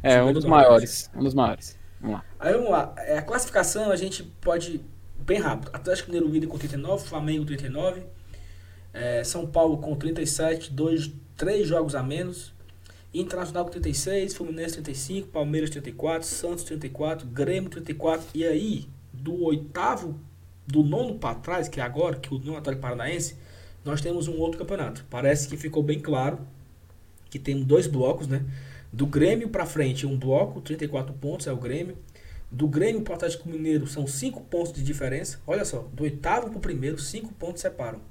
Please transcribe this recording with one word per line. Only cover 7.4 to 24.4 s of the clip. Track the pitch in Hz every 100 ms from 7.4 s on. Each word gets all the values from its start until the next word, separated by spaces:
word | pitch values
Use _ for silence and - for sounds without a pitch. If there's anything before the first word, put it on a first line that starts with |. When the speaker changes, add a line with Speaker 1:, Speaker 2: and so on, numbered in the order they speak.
| 151
Speaker 2:
trinta | 143 135
e |
nove, | 139 185 185 180 - - - - - - - -
é, | 113 120 120
São | - 175 156
Paulo | 165 160 147
com | 151 147
trinta | 160 165
e | 151
sete, | - 160 165 -
dois, | 135 160 160 147 - - -
três | 180 208 156
jogos | 165 151 139
a |
menos, | 131 156 180 180 - - - - - - -
Internacional | - 180 180 180 175 170
com |
trinta | 175 160
e | 135
seis, | 190 196 190 -
Fluminense | 165 160 165 160
trinta | 151
e | 135
cinco, | - 190 190
Palmeiras | 156 147 156 151
trinta | 143 127
e |
quatro, | - 151 165 165
Santos | - 170 175
trinta | - 151 143
e |
quatro, | 135 151 160 127
Grêmio | 123 165 190 185
trinta | 170 -
e | -
quatro, | 160 160 - 156
e | 165
aí, | 156 214 147 - - -
do | 131 143 175 165
oitavo, | 147 147 180 196 - 175 151 - - - - -
do | 147
nono | 147 190 247 -
pra | 117
trás, | 117 - 180 151
que | -
é |
agora, | 123 135 175 139
que | -
o | 135
nono | 135 156
Atlético | 143 131
Paranaense, | 131 120 127 170 - - - - - -
nós | 143 147
temos | 175 175 156
um |
outro | 160